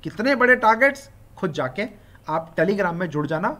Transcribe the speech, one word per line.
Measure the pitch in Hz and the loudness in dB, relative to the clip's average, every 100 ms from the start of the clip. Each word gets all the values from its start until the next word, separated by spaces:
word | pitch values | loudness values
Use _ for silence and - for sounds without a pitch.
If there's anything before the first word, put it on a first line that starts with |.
कितने | 160 - 240 262 | -12 -4 -2 2
बड़े | 247 247 | 4 4
टारगेट्स, | 220 226 277 269 - - - - | 4 4 4 2 -10 -20 -20 -6
खुद | 190 | -6
जाके | 151 127 160 220 - - - - | -4 -6 -4 -8 -8 -20 -18 -6
आप | 160 165 - | -6 -4 -2
Telegram | 170 202 185 | 0 0 -2
में | 170 180 | -2 -4
जुड़ | 147 151 | -4 -2
जाना | 156 208 302 | -2 -4 -6